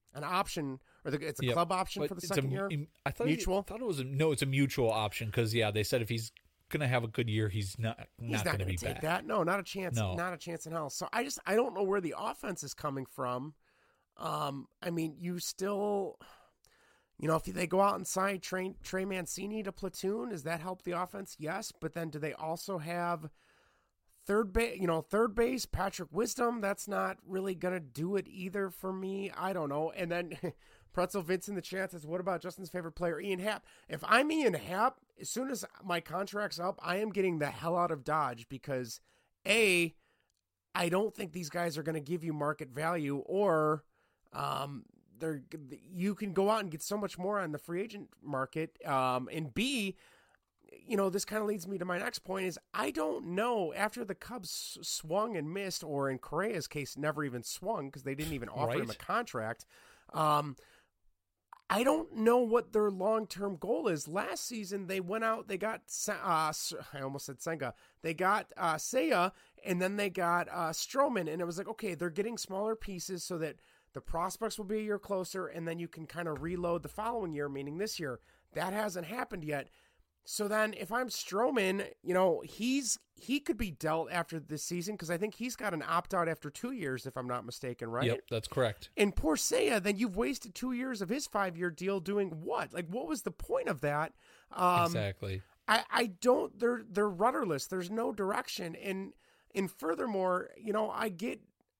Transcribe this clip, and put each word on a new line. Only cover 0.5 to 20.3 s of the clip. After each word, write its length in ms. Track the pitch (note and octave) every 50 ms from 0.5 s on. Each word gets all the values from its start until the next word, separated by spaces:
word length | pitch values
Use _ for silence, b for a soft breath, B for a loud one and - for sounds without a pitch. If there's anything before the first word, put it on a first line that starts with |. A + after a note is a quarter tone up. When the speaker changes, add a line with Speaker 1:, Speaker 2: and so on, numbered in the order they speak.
| - F3 D3 C#3 C3 C3+ - b b b b
Speaker 1:
or 60 | D3
the, 100 | C3+ D3 -
it's 160 | D3+ D3 -
a 60 | D3+
Speaker 2:
Yep. 80 | B2 A#2
Speaker 1:
club 180 | E3 F3 E3
option 300 | F#3+ F3+ F#3+ - - -
Speaker 2:
But 80 | D3 D3
Speaker 1:
for 60 | G3
the 60 | F3
Speaker 2:
it's 100 | - D#3+
a 20 | G3
Speaker 1:
second 160 | - C3+ C3+
Speaker 2:
mu-, 60 | C3
Speaker 1:
year? 120 | C3+ G3 G3
Speaker 2:
im-, 160 | D#3 C#3+ D3 - _ _ -
I 60 | C#3+
thought 160 | - - A#3 D3+
Speaker 1:
Mutual? 300 | D#3+ A#3+ - F#3+ F#3 G3+
Speaker 2:
he, 20 |
I 20 |
thought 200 | G3 - G3 A3+
it 40 | B3+ A3+
was 120 | E3+ C3+
a, 40 | C3
no, 280 | C3 C#3 C3+ D#3 D#3+
it's 100 | D3 -
a 60 | C#3+ C3+
mutual 420 | C3+ C#3 C#3 C3 - - B2 A2+
option 380 | G#2+ A2 G#2+ G#2 - - A#2 A2
'cause, 220 | - B2 A#2 A2 A2
yeah, 160 | A#2 A2 G#2
they 140 | G2+ G#2+ G#2
said 180 | - - B2
if 80 | A2+ -
he's 220 | A#2+ A2+ A2+ - - - - _ _ _ _ -
gonna 180 | - D3+ D3+ B2
have 160 | B2+ B2+ A#2
a 40 | A2+
good 220 | A2 - A#2 A2+
year, 200 | G#2+ G#2+ G#2+ G#2
he's 280 | F#2 G#2+ G2+ F#2+ - -
not, 220 | A2 A2 A#2 - G#2+ - _ -
Speaker 1:
He's 120 | A#2 A#2
Speaker 2:
not 60 | A2 G#2+
Speaker 1:
not 80 | -
Speaker 2:
gonna 120 | F3 D#3 -
Speaker 1:
gonna 140 | - F#2
Speaker 2:
be 60 | F#2 F2+
Speaker 1:
take 160 | - - -
Speaker 2:
back. 60 | - -
Speaker 1:
that. 220 | D#3 E3+ F#3+ - -
No, 160 | A3 G#3 E3
not 160 | E3+ F#3+ G3+
a 40 | F#3
chance. 320 | - - G3 F#3+ F3 A#2+
Speaker 2:
No. 200 | A3 G#3+ F#3+ F#3
Speaker 1:
Not 180 | E3+ E3+ F#3 F3
a 40 | D3+
chance 280 | - E3+ E3+ D#3+ -
in 60 | D#3
hell. 180 | D#3+ E3 D3+ C3+
So 180 | - - F3+ - -
I 100 | A3+ B3+
just, 140 | C#4 B3+ - -
I 80 | F3 F#3+
don't 220 | A3 B3+ B3 F3
know 80 | F#3+ G3+
where 180 | F#3+ G3 G3+
the 140 | F3+ D3+ - -
offense 460 | E3+ A3+ - - - A#3 F3+ - -
is 100 | C3+ -
coming 320 | - - D3+ C#3 C3+ C3
from. 480 | - - - C3 B2 B2 B2+ C3+ D#3 D3+ _ b b b b b b b b b b b -
Um, 500 | - D#3+ D#3 D3+ D3+ C#3+ C#3 C#3 - - _ _
I 80 | - F3+
mean, 240 | E3+ E3 D#3+ D#3+ D3 -
you 200 | F3 F3 F3+ F3
still, 800 | - - - - F#3+ G3 G#3 G3 G#3 G#3 G#3 G3+ F#3+ E3 - - B B B B B B B B _ b b b b b b b b b b b
you 100 | - D#3
know, 80 | D#3+
if 100 | - -
they 220 | - F#3 F#3 F#3 D#3
go 140 | F#3 F#3+
out 140 | G3 G3+ G3+
and 120 | - F#3 -
sign 320 | - F#3+ F#3+ G3 G3+ F#3
Trey, 340 | - - - F#3 F#3 F#3+ - - -
Trey 220 | - - F#3 F#3+
Mancini 580 | G3+ F#3+ F#3 F3 - - F3+ G3 G3+ G#3+ A3 G#3
to 80 | G3
platoon, 580 | F#3+ - - F#3 - - - F#3+ G#3 A3+ B3
does 140 | B3